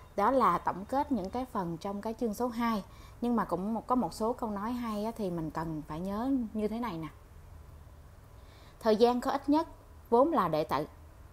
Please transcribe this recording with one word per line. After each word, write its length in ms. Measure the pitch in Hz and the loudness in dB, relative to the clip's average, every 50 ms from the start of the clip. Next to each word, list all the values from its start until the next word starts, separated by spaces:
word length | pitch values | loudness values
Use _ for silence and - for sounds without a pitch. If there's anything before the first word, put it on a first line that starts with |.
| - - - | -20 -6 0
đó 160 | - 202 220 | 2 4 4
là 260 | 269 269 226 190 175 170 | 6 6 6 4 4 2
tổng 280 | - - 135 175 196 | 0 -2 -4 -4 -4
kết 260 | - - 269 294 285 | -2 0 0 2 2
những 180 | 285 214 175 190 | 0 0 0 -2
cái 160 | - 240 262 | -4 -6 -6
phần 320 | 254 - 220 185 170 170 160 | -4 -4 -4 -2 -2 -4 -4
trong 240 | - 202 202 202 | -4 -6 -6 -6
cái 120 | 202 220 226 - | -6 -6 -4 -4
chương 140 | 254 226 202 | -4 -4 -2
số 140 | - 240 247 | -2 -4 -4
hai. 360 | 226 226 240 233 226 202 190 - - - - - - - | -2 0 0 0 0 -2 -4 -6 -12 -18 -18 -18 -10 -4
Nhưng 140 | - 240 240 | -2 0 2
mà 100 | 220 185 | 2 0
cũng 280 | - 175 170 185 208 226 | 0 -2 -2 -2 -2 -2
một, 140 | 214 - - | -2 -2 0
có 80 | 247 | 0
một 180 | 254 226 214 - | 2 0 0 -2
số 200 | - 220 226 254 | -2 -2 -2 -2
câu 160 | - 247 220 | -2 -4 -4
nói 220 | 208 196 202 226 | -4 -4 -4 -4
hay 340 | 254 240 240 226 214 208 208 | -4 -4 -4 -2 -2 -2 -2
á, 60 | 220 233 - | -4 -4 -2
thì 120 | 214 185 | -2 -2
mình 220 | 175 170 160 156 | -2 -2 -2 -4
cần 300 | - 160 160 165 160 156 147 - | -4 -4 -4 -4 -4 -6 -6 -6
phải 120 | 156 156 | -6 -6
nhớ 300 | 180 190 196 208 233 269 277 262 240 208 202 | -4 -4 -2 -2 0 0 0 0 0 -2 -2
như 140 | 220 214 208 | -2 -2 -2
thế 120 | 214 233 | -2 -2
này 180 | 240 226 175 165 | -4 -4 -4 -6
nè. 100 | 160 151 - - - - - - - - - - - - - - - - - - - - - - - - - - - - - - - - - - | -8 -8 -10 -14 -20 -20 -20 -20 -20 -18 -18 -18 -18 -18 -20 -20 -20 -20 -20 -20 -20 -20 -20 -20 -20 -20 -20 -20 -20 -20 -20 -20 -20 -20 -10 -2
Thời 160 | - 226 214 | 4 4 6
gian 260 | 202 233 233 247 247 | 8 8 6 6 4
có 100 | 254 269 | 0 0
ít 180 | - 285 - - | -2 0 2 4
nhất 180 | 285 302 330 320 - - - - - - - - | 4 4 4 0 -6 -18 -20 -20 -20 -18 -2 4
vốn 220 | 233 233 262 330 | 6 6 6 6
là 160 | 330 247 190 170 | 6 4 2 4
để 160 | 156 151 160 | 2 2 0
tại, 240 | - 151 135 151 - - - - - - - - - | 2 0 -2 -2 -2 -8 -16 -20 -20 -20 -20 -10 0